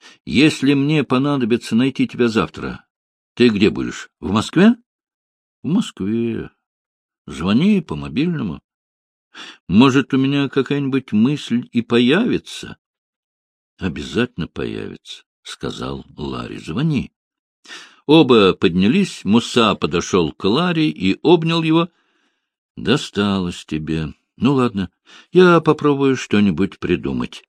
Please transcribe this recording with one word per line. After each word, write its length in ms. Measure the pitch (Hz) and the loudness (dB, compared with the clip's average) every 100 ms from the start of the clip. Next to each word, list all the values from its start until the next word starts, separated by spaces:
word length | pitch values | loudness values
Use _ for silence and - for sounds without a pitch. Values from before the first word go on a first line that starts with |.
| - _ | -20 _
Если 500 | - 110 151 - 135 | -4 2 2 2 0
мне 280 | 143 143 156 | 0 2 0
понадобится 720 | 135 127 143 143 113 117 - | 0 0 0 -2 0 -2 0
найти 320 | 113 131 131 127 | 0 0 0 -4
тебя 220 | 120 120 | 0 0
завтра... 580 | 110 82 - 65 64 _ _ _ _ _ - | 0 -2 -4 -12 -12 _ _ _ _ _ 2
Ты 140 | 120 | 2
где 180 | 104 95 | 4 2
будешь? 400 | 67 60 - - _ | 0 -6 -8 -16 _
В 140 | 78 | -4
Москве? 440 | 104 101 156 208 240 _ _ _ _ _ _ _ _ | -2 0 4 4 4 _ _ _ _ _ _ _ _
В 60 | 120 | -4
Москве. 840 | 196 - - 95 113 117 110 120 _ _ _ _ _ _ _ - | -4 -4 -6 -4 -4 -4 -6 -10 _ _ _ _ _ _ _ -16
Звони 560 | 76 175 127 190 202 | -6 0 2 4 2
по 120 | - | -2
мобильному. 680 | 76 71 90 170 156 110 71 _ _ _ _ _ _ _ - - - - | -8 -6 -4 -4 -4 -6 -10 _ _ _ _ _ _ _ -20 -20 -16 0
Может, 460 | 92 135 131 - | 4 4 4 0
у 20 | 131 | 0
меня 320 | 135 143 139 | 0 -2 -2
какая-нибудь 640 | 143 127 143 139 135 - | -2 -2 -2 -2 -4 -2
мысль 560 | 107 120 147 - 120 - | 0 2 0 -4 -6 -4
и 120 | 117 | -6
появится? 960 | 110 120 123 170 233 87 - - - - _ _ _ _ _ _ _ _ _ - | 0 2 2 2 0 -4 -6 -16 -16 -18 _ _ _ _ _ _ _ _ _ -10
Обязательно 680 | 92 73 67 82 120 - 78 | -8 -8 -6 -4 -4 -6 -10
появится, 760 | - 62 53 50 50 - - _ _ | -8 -8 -8 -12 -16 -20 -20 _ _
сказал 640 | - - 64 60 62 69 - - | -20 -12 -10 -10 -10 -10 -12 -14
Ларри. 400 | 71 64 58 50 | -10 -10 -10 -14
Звони. 560 | - 82 160 139 - _ _ _ _ _ - - - _ - | -10 -4 -2 -2 -6 _ _ _ _ _ -20 -20 -20 _ 4
Оба 480 | 160 135 117 95 | 4 6 6 6
поднялись, 680 | 85 95 87 98 180 185 - | 4 0 2 2 2 0 -4
Муса 520 | - 113 - 127 110 | 0 0 2 0 2
подошёл 580 | 92 82 82 - 98 78 | 0 -2 -2 0 0 0
к 100 | - | -2
Ларри 440 | 95 123 180 160 156 | -2 0 0 0 -2
и 300 | - 92 - | -2 -2 0
обнял 400 | 139 175 160 165 | 4 4 2 -2
его. 280 | 160 160 170 _ _ _ _ _ _ _ _ - | 0 0 0 _ _ _ _ _ _ _ _ -8
Досталось 880 | 69 143 - - 101 98 87 - - | -2 -2 -2 -4 -2 -2 -4 -8 -8
тебе. 480 | 78 78 80 78 - _ - | -8 -4 -4 -6 -10 _ -4
Ну 160 | 123 | 0
ладно, 360 | 139 120 98 92 _ _ - _ | 0 0 -2 -6 _ _ -20 _
я 300 | 175 180 170 | 4 6 6
попробую 560 | 160 147 147 139 139 127 | 2 0 0 0 0 -2
что-нибудь 640 | - 104 104 78 95 - | 0 2 2 0 -2 -4
придумать. 640 | - 85 69 64 60 - | -4 -2 -2 -6 -8 -12